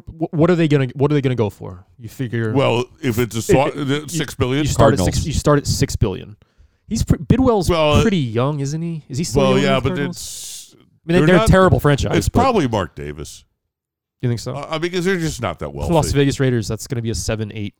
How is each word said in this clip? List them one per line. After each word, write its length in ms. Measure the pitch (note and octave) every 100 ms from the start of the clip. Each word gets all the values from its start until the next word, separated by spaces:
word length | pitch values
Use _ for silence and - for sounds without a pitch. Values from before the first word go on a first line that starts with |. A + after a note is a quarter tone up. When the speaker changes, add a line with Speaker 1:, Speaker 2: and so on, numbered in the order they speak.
| -
Speaker 1:
What, 260 | E3 -
what 180 | D#3+ E3+
are 40 |
they 140 | E3+ D#3+
gonna, 180 | D3 B2+
what 160 | C#3+ C#3+
are 40 |
they 60 | D3
gonna 140 | C3
go 160 | A#2+ G#2
for? 340 | - G#2 F#2 - _
You 100 | A2+
figure 440 | - B2 A#2 A2+
Speaker 2:
Well, 320 | C3 B2 A#2+ B2+ _
if 160 | C3+ A2+
it's 160 | A#2
a 60 | A2
swa-, 280 | - F#3 D3
Speaker 1:
If 60 | -
it, 80 |
Speaker 2:
the 160 | C#3 D3
Speaker 1:
you, 60 | D3+
Speaker 2:
six 260 | E3 D3 -
billion? 260 | B2+ C3+
Speaker 1:
you 60 | C#3+
start 240 | - A#2
at 40 | -
Speaker 3:
Cardinals. 180 | F2 -
Speaker 1:
six, 100 | -
you 60 |
start 260 | - D3+ C#3+
at 80 | -
six 300 | - C#3+ -
billion. 400 | G#2+ F2+ F#2 G#2+ _ _ _ _ -
He's 160 | A3+
pre-, 140 | - -
Bidwell's 500 | - - C4 G#3+ D#3+
Speaker 2:
Well, 260 | E3+ D3+
uh, 80 | D3
Speaker 1:
pretty 140 | D3 F#3+
young, 420 | B2 A2 C3+ D3+
isn't 200 | C#3 D#3
he? 240 | E3+ D#3+ -
Is 100 | B2
he 60 |
still 180 | C3 A2+
Speaker 2:
Well, 100 | C3 B2+
Speaker 1:
young 40 |
Speaker 2:
yeah, 120 | C#3
Speaker 1:
with 80 | C3+
Speaker 2:
but 60 | A#2+
Speaker 1:
Cardinals? 260 | C3+ C#3+ -
Speaker 2:
it's, 600 | - - - - - _
Speaker 1:
I 20 |
mean, 80 | _ _ D#3+ F3
Speaker 2:
they're 80 | D#3
Speaker 1:
they're 100 | F#3
Speaker 2:
not, 120 | A3
Speaker 1:
a 40 |
terrible 280 | F#3 F#3 C3
franchise, 360 | D3 C#3 - -
Speaker 2:
it's 120 | -
Speaker 1:
but 120 | -
Speaker 2:
probably 280 | C4 A3+ C3
Mark 260 | A2 F2
Davis. 500 | - D2 D2 C#2+ - _ _ _ _ _ _ _ _
Speaker 1:
You 60 | B2
think 120 | A#2
so? 140 | B2
Speaker 2:
Uh, 240 | C3+ C#3 D#3+
because 260 | F3 F3+
they're 140 | E3+ F#3
just 240 | D#3+ B2
not 160 | G#2 D#2+
that 160 | D2
wealthy. 180 | C#2+ -
Speaker 1:
Las 200 | D#3+ E2+
Vegas 280 | C#3 C#3 -
Raiders, 260 | C3 A#2+ G2+
that's 180 | A2+ -
gonna 160 | A#2+
be 80 | A2+
a 40 |
seven, 380 | G#2+ - A2 G#2+
eight 220 | G#2+ G2+